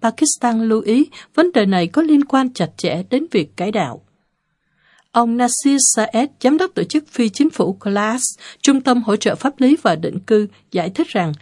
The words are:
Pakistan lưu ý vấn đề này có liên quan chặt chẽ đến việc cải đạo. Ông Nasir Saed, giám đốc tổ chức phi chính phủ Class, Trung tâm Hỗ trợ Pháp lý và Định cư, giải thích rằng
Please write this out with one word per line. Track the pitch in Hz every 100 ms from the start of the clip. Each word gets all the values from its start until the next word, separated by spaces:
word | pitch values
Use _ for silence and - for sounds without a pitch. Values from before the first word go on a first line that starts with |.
Pakistan | 226 226 302 - 240 226 220
lưu | 220
ý | 202 240 320 - - -
vấn | 349
đề | 254 196
này | 185 170
có | 302
liên | 320 294 285
quan | 269 262
chặt | - 170 -
chẽ | 175 160 190
đến | 262 330
việc | 202 147 -
cải | 196
đạo. | 214 139 110 _ _ _ _ _ _ _ _ _ _ _
Ông | 233 233 233
Nasir | 247 - 277 277 - 226
Saed, | 220 226 294 -
giám | 262 311
đốc | 370 -
tổ |
chức | - 311 302
phi | - 226
chính | - 302
phủ | - 175
Class, | 190 208 202 214 254 - - - -
Trung | - 269
tâm | 262 247
Hỗ | 220 208
trợ | - -
Pháp | 277 285
lý | 262 311
và | 202 160
Định | - 190
cư, | - 214 208 - _
giải | 185 170
thích | 190 330
rằng | 202 165 147